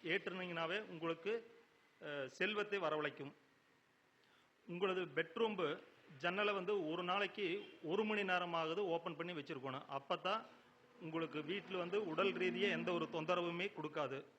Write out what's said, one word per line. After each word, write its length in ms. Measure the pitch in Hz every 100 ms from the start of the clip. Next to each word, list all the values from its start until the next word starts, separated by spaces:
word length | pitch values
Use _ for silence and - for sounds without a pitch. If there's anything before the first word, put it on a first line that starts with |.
ஏற்றுனீங்கனாவே 760 | - 185 196 185 180 170 165 190 214
உங்களுக்கு, 440 | 175 165 165 190 233 226 - - - _ _
அஹ், 280 | 151 143 135
செல்வத்தை 500 | - 185 214 208 202
வரவழைக்கும். 540 | 165 151 147 143 139 - - _ _ _ _ _ _ _ - - - _ -
உங்களது 340 | 175 190 185 175
பெட்ரூம் 420 | 143 165 - 226 202 156 170 - - - 139
ஜன்னலை 340 | 175 185 208
வந்து 200 | 202 180 208 156
ஒரு 160 | 170
நாளைக்கு 440 | 180 190 202 196 196 190 208 -
ஒரு 220 | 160 190
மணி 180 | 214 214
நேரமாவது 600 | 196 180 175 165 160 170 202
ஓப்பன் 300 | 165 170 156
பண்ணி 160 | 165
வச்சிருக்கணும். 540 | 175 139 151 135 131 -
அப்பதான் 540 | 139 - 196 185 214 226 - - - - -
உங்களுக்கு 400 | 165 160 160 151
வீட்டுல 360 | 147 196 170 185
வந்து 220 | 175 202 202
உடல் 260 | 160 196
ரீதியா 360 | 180 185 175 196
எந்த 220 | 165 170
ஒரு 140 | 175 160
தொந்தரவுமே 540 | 170 160 180 175 170 196
கொடுக்காது. 460 | - 156 151 139 135 -